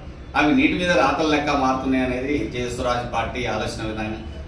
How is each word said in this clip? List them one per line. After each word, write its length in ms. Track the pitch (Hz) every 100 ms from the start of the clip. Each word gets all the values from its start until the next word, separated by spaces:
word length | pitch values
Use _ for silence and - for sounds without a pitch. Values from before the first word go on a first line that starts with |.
| - - - 143
అవి 180 | 151
నీటి 180 | 131 156
మీద 180 | 165 180
రాతల 360 | 165 - - 156
లెక్క 240 | 147 147
మారుతున్నాయి 540 | 135 131 131 135 131
అనేది 460 | 127 123 139 147 -
జయస్వరాజ్ 640 | 123 123 120 123 120 117
పార్టీ 320 | 120 113 123 113
ఆలోచన 400 | 107 110 113 110
విధానం, 380 | 107 110 107 - -